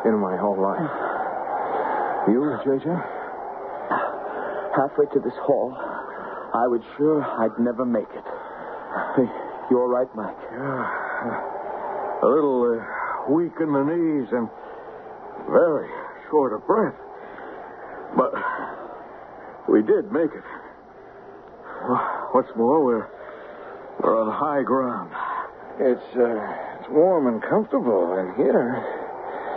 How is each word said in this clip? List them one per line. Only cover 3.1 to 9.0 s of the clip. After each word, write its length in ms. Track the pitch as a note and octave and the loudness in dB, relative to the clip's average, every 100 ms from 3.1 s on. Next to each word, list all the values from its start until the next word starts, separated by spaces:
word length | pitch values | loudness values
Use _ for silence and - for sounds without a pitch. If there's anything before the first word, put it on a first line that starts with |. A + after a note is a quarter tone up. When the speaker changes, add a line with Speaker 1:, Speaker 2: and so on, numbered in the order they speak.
| - - - - - - - - - - - - - - - - | -8 -8 -10 -10 -10 -8 -8 -2 -2 -2 -4 -8 -6 -6 -6 0
Speaker 2:
Halfway 320 | - C3+ - C#3+ | 2 2 4 4
to 80 | C#3 | 2
this 160 | B2 - | 0 0
hall, 320 | - B2 A#2+ C3 - - - - - - - | 2 4 2 -4 -8 -8 -8 -10 -10 -10 -2
I 120 | A2+ B2 | 2 4
was 140 | A#2+ - - | 2 -2 2
sure 260 | D3+ D3+ | 4 4
I'd 360 | C3+ A#2 A2+ A#2 | 2 0 0 2
never 240 | A#2+ A#2 | 2 2
make 240 | B2 A2+ - | 2 0 0
it. 100 | - - - - - - - - - | -8 -10 -10 -10 -12 -10 -10 -6 -4